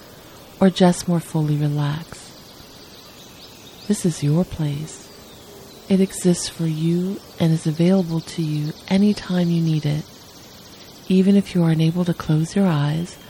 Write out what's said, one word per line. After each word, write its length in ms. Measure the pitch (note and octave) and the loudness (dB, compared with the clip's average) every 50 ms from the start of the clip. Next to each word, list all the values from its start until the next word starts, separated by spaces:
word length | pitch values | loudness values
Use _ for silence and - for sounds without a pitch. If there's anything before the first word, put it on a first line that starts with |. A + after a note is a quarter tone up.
| - - - - - - - - - - - - | -20 -20 -20 -20 -20 -20 -20 -20 -20 -12 -2 2
or 120 | F#3+ F#3+ | 2 2
just 360 | F3 - F#3+ F3 F3 - - - | 4 6 4 4 4 2 -2 -2
more 120 | F3 E3 | -2 -2
fully 360 | - - - D#3+ D#3 D3+ D3+ | -2 -2 -2 -2 0 0 0
relax. 760 | D3 D3+ D3 D3 D3 D3 C#3+ D3 D#3 E3+ - - - - - - - - - - - - - - - - - - - - - - - - - - - - - - - - - - - - - | 0 0 0 -2 -2 -2 -2 -4 -6 -8 -14 -18 -20 -20 -20 -20 -20 -20 -20 -20 -20 -20 -20 -20 -20 -20 -20 -20 -20 -20 -20 -20 -20 -20 -20 -20 -20 -20 -20 -20 -20 -20 -20 -20 -12 -4 -4
This 200 | G#3 - - F#3 | -4 0 0 -2
is 160 | D#3 - - | -2 -2 -2
your 200 | C#3+ D3 E3 F#3 | 0 0 0 0
place. 640 | - - - D#3+ D3 C#3+ D3 D#3 D#3+ - - - - - - - - - - - - - - - - - - - - | -2 -4 -4 -4 -4 -4 -6 -8 -10 -14 -18 -20 -20 -20 -20 -20 -20 -20 -20 -20 -20 -20 -20 -20 -20 -20 -12 -4 0
It 140 | G3 F#3 | 2 2
exists 480 | F#3+ F#3+ - - - F#3 F3 - - - | 2 2 -2 0 2 2 2 2 -2 -8
for 160 | - - E3 | -6 -4 -4
you 560 | E3 D#3 D#3 D#3+ E3 E3+ F3 F3+ F#3+ G3+ - - - - - | -2 -2 0 0 0 0 0 0 -2 -4 -8 -10 -12 -6 -2
and 140 | F3 E3 D#3+ | 0 2 2
is 140 | D#3+ - E3 | 2 0 -2
available 540 | D3+ D#3+ E3+ F3 F#3+ G3 F3+ E3 E3 E3 | -2 2 2 2 4 2 0 0 -4 -6
to 200 | - - - - | -6 -8 -8 -6
you 320 | E3 D3+ D3+ D3+ D3 D3+ - - - - | -4 -4 -2 -4 -4 -6 -8 -8 -6 -2
anytime 640 | F#3+ G3 G3+ G#3 G3+ - - - F3+ F3+ F3 E3+ | 0 2 4 2 2 0 -4 -4 -2 0 0 2
you 100 | E3+ E3+ | 2 0
need 240 | E3 D#3+ D#3+ D3+ - | 0 0 0 0 0
it. 180 | D3 D3 D3+ D3+ - - - - - - - - - - - - - - - - - - - - - | -2 -4 -4 -6 -10 -16 -20 -20 -20 -20 -20 -20 -20 -20 -20 -20 -20 -20 -20 -20 -20 -20 -12 -4 0
Even 260 | F#3+ F#3 F#3 F#3+ G3+ | 2 2 4 4 4
if 180 | G3+ G3 - - | 4 2 0 0
you 100 | F3+ E3+ | 0 2
are 60 | E3 | 2
unable 340 | D#3+ D#3 D#3+ D#3+ E3 F3 F3+ | 2 2 2 0 0 0 -2
to 80 | F3 E3 | -2 -2
close 400 | - - - D#3 D#3 D#3+ D#3+ - | -4 -2 0 0 0 0 0 0
your 100 | G3 G3 | 0 2
eyes 540 | F#3+ E3 C#3+ D3 D3 D3+ D#3+ E3+ F3+ - - - - | 2 2 0 0 -2 -2 -4 -6 -8 -10 -18 -20 -20